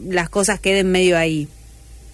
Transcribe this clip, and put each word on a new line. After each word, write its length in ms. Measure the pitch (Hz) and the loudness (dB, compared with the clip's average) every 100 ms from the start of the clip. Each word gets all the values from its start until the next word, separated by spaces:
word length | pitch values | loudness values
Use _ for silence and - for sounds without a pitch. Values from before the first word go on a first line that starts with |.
| 185 | -4
las 180 | 180 165 | -4 -2
cosas 320 | 202 196 196 | -2 -2 -2
queden 320 | 190 196 190 | 0 0 2
medio 240 | 185 185 170 | 2 4 2
ahí. 320 | 165 156 143 - - - - - - | 2 -2 -6 -12 -20 -20 -20 -20 -20